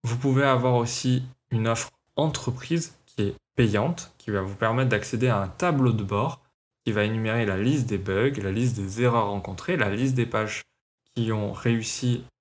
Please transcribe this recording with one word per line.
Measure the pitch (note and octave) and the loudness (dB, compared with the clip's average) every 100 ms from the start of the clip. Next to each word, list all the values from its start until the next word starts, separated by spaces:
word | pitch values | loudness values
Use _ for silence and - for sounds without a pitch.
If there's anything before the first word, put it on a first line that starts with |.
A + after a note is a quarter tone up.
Vous | A#2 B2 | -4 0
pouvez | C3+ C3 | 2 4
avoir | C#3 B2+ B2+ B2 | 6 4 4 2
aussi | A#2 - C3 B2+ B2+ - _ | 2 -2 0 0 -2 -16 _
une | A2+ A2+ | 0 0
offre | A2+ - _ _ - | 0 -4 _ _ -2
entreprise | D#3 - - A#2+ - E3 E3 - _ | 0 0 -4 -6 -2 -2 -2 -14 _
qui | - | -4
est | G2+ - _ - | -4 -4 _ 2
payante, | A#2 G2+ C3+ E3+ - _ | 2 4 0 -2 -8 _
qui | - | -4
va | G2+ | -2
vous | F#2+ G2+ | -2 -2
permettre | A2+ A#2+ C3 | 0 2 2
d'accéder | G#2+ - A#2 B2+ | 0 -2 0 2
à | G#2+ | 2
un | F#2+ | -2
tableau | - F3 D3 B2+ | -2 0 2 2
de | G#2+ | 2
bord | G2 G2+ C#3+ - _ _ _ _ - | -2 -2 -2 -6 _ _ _ _ -4
qui | |
va | G#2+ G#2+ | 0 0
énumérer | A2+ A2 A2+ G#2+ | 0 0 0 0
la | F#2+ | 2
liste | A2+ C#3+ B2+ | 2 2 0
des | G2+ | -4
bugs, | F#2+ G2 C3 B2 | -2 0 0 0
la | G2 | -4
liste | G2 B2+ B2 | 0 -2 -2
des | F#2+ G#2+ | -6 0
erreurs | B2 A#2 G#2 | 2 2 0
rencontrées, | G2+ F#2 F2+ - F3+ | -2 -6 -10 -4 0
la | G#2 | 0
liste | G#2 C3+ | 0 0
des | B2+ A#2+ | 0 0
pages | A2+ G#2+ - - _ _ _ _ - | -2 -2 -6 -12 _ _ _ _ -4
qui | A2+ | -2
ont | G#2+ G#2 | -2 -4
réussi | - A#2+ A#2 A2 - B2 A#2+ - _ | -2 0 0 -2 -2 -2 -2 -6 _